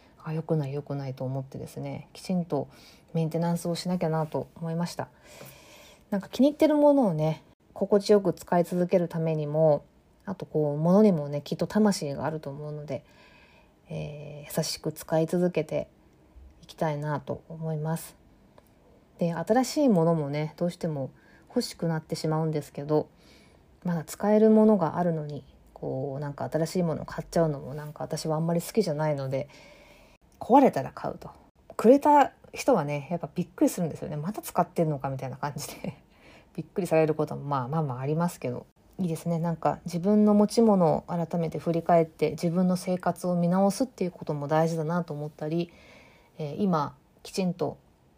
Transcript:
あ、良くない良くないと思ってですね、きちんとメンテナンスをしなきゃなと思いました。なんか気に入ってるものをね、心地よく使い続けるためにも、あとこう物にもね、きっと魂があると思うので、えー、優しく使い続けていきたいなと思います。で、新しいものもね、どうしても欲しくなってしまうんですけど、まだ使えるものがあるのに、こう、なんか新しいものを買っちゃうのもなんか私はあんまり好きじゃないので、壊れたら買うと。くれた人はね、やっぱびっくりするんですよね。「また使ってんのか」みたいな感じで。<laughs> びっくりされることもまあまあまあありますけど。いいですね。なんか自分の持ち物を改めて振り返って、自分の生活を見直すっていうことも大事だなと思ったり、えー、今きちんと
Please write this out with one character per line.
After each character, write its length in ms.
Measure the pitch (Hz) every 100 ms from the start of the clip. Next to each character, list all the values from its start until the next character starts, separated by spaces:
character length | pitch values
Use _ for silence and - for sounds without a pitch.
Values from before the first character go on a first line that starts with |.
| _ _
あ、 100 | 165
良 80 | 160
く 120 | 156 160
な 120 | 139
い 60 |
良 80 | 143
く 140 | 143 139
な 120 | 139
い 60 |
と 100 | 131
思 180 | 131 135
っ 20 |
て 140 | 135 -
で 100 | -
す 100 | -
ね、 320 | 139 135 -
き 80 | -
ち 120 | -
ん 120 | 180 170
と 220 | 147 - - - - _
メ 100 | 165
ン 60 | 160
テ 100 | 165
ナ 120 | 170
ン 40 | 170
ス 100 | 175
を 80 | 170
し 120 | 180
な 80 | 180
き 80 | 165
ゃ 40 |
な 180 | 160 151
と 200 | 139 135 -
思 140 | 165
い 40 | 165
ま 100 | 170
し 100 | -
た。 120 | - _ - - 135 - - - - - -
な 100 | 202
ん 20 |
か 80 | -
気 120 | -
に 80 | 277
入 40 |
っ 40 | 294
て 100 | 311
る 80 | 302
も 180 | 294
の 140 | 277 220
を 60 |
ね、 300 | 156 156 156 _ _ _
心 280 | - 196 208
地 100 | 196
よ 100 | 208
く 120 | 185
使 260 | - - 180
い 40 |
続 240 | 170 180 175
け 120 | 190
る 80 | 170
た 120 | 170
め 160 | 160 156
に 120 | 147
も、 360 | 151 160 147 - _ _ _ -
あ 100 | 190
と 100 | -
こ 280 | 156 151
う 40 | 147
物 240 | 165 190
に 100 | 214
も 180 | 165 143
ね、 120 | 147
き 140 | - 165
っ 20 |
と 100 | 175
魂 460 | 214 214 190 147
が 120 | 139 139
あ 40 |
る 100 | 156
と 100 | 143
思 200 | 143 151
う 20 |
の 140 | 151 151
で、 180 | 147 _ _ - - _ _ _ _ -
え 560 | 156 151 147 147 147 147
ー、 80 | -
優 60 |
し 160 | 156 -
く 120 | 160
使 280 | 156 - 160
い 80 | 160
続 220 | 175 175
け 120 | 180
て 240 | 156 147 - _ _ _ _ - - _
い 40 | -
き 60 |
た 180 | - 165
い 60 | 147
な 220 | 151 143
と 220 | - - -
思 240 | 165 160
い 40 | 156
ま 200 | 156 165
す。 180 | - - _ _ _ - _ _ _ _ _ -
で、 140 | 170
新 300 | 165 165 233
し 200 | 254 302 285
い 40 |
も 160 | 185 165
の 80 |
も 160 | 165 139
ね、 240 | 147 151 -
ど 100 | 175
う 40 |
し 60 | -
て 100 | 170
も 220 | 147 131 - _ - _
欲 140 | 247
し 120 | -
く 140 | - 170
な 100 | 160
っ 40 |
て 140 | - 160
し 120 | 160
ま 160 | 156
う 40 | 160
ん 40 |
で 100 | 151
す 120 | 143
け 100 | -
ど、 240 | 143 151 - _ - - _ _ _ _
ま 120 | 180 170
だ 80 |
使 300 | 156 - 202
え 60 | 214
る 100 | 220
も 160 | 214 214
の 120 | 208
が 200 | 156 -
あ 60 |
る 100 | 175
の 120 | 160 147
に、 200 | 147 - - _
こ 420 | - 147 131 139 135
う、 20 |
な 100 | 147
ん 40 |
か 140 | 147 131
新 140 | 156 160
し 140 | 185
い 40 |
も 120 | 170 147
の 80 |
を 20 | -
買 180 | -
っ 40 | -
ち 60 | 175
ゃ 60 |
う 60 | 165
の 100 | 139
も 140 | 127
な 120 | 151 151
ん 80 |
か 100 | -
私 240 | - 156 160
は 80 | 156
あ 40 |
ん 60 | 165
ま 80 |
り 80 | 170
好 120 | -
き 80 | 226
じ 80 | 180
ゃ 40 |
な 160 | 147 156
い 60 | 143
の 140 | 135
で、 180 | 131 - - - - - - _ _ _ -
壊 220 | - 262
れ 100 | 254
た 120 | -
ら 80 | 135
買 180 | - -
う 60 | -
と。 120 | - - _ _ - -
く 120 | 214
れ 100 | 277
た 320 | 302 294 254 _ -
人 200 | - -
は 120 | 226 143
ね、 220 | 147 139
や 80 | 175
っ 20 |
ぱ 100 | -
び 100 | -
っ 40 | 170 -
く 80 |
り 60 | 285
す 120 | -
る 60 | 160
ん 20 |
で 80 | -
す 40 |
よ 80 | 143
ね。 80 | 151
「ま 160 | 156
た 80 | 226
使 180 | - -
っ 80 | 175
て 160 | -
ん 60 | 160
の 100 | 143
か」 100 | 139
み 60 | 131
た 100 | 135
い 20 |
な 80 | 127
感 160 | 147 147
じ 120 | -
で。 300 | - - - _ _ -
<laughs> 280 | - _ -
び 80 |
っ 20 | -
く 160 | -
り 60 | 175
さ 80 | 160
れ 100 | 156
る 80 |
こ 140 | 156 151
と 80 | 139
も 80 |
ま 220 | 139 139 123
あ 20 |
ま 120 | 160
あ 40 |
ま 120 | 147 123
あ 40 |
あ 60 | 135
り 100 | 156
ま 140 | 180
す 100 | -
け 100 | 247
ど。 160 | 247 - _ _ -
い 60 | 180
い 20 |
で 80 | 160
す 120 | 170
ね。 100 | 165
な 140 | 170
ん 40 | 160
か 240 | 147 - 170
自 140 | 175
分 260 | 185 214 208
の 80 |
持 140 | 208 208
ち 140 | -
物 340 | 226 196 165 147
を 60 |
改 360 | - 175 165 175
め 120 | 160
て 80 | 160
振 140 | 170
り 100 | 165
返 200 | 165 170
っ 20 | 160
て、 240 | - 151
自 180 | 156 170
分 180 | 170 180
の 80 | 180
生 220 | 185 180
活 300 | 180 175 180
を 80 | 175
見 120 | 175
直 220 | 185 196
す 140 | 196
っ 40 | 254
て 160 | -
い 40 | 180
う 40 |
こ 140 | - -
と 80 |
も 140 | 147 143
大 200 | 156 165
事 80 | 165
だ 80 |
な 200 | 151 175
と 100 | 170
思 140 | 147 151
っ 20 |
た 180 | - 151
り、 240 | 170 170 - - - - _ _ -
え 140 | 151
ー、 20 | -
今 380 | 202 160 160 - _ _
き 100 | -
ち 140 | - 185
ん 80 |
と 240 | - 143 - _ _ _